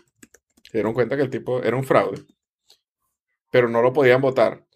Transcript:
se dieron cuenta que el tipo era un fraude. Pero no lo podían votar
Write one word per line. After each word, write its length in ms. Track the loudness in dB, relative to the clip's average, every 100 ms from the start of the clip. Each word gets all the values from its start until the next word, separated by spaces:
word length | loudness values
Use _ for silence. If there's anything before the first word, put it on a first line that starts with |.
| _ _ -20 _ _ _
se 140 | -8 -4
dieron 160 | -2
cuenta 220 | -2 -2 -2
que 60 |
el 60 | -4
tipo 320 | -6 -6 -4
era 120 | -2 -4
un 80 |
fraude. 380 | 0 0 0 -6 -16 _ _ _ _ _ _ _ _ _ _ _ _
Pero 160 | 0 2
no 140 | 2
lo 120 | 0
podían 280 | 2 4 4
votar 440 | 2 0 0 -2 _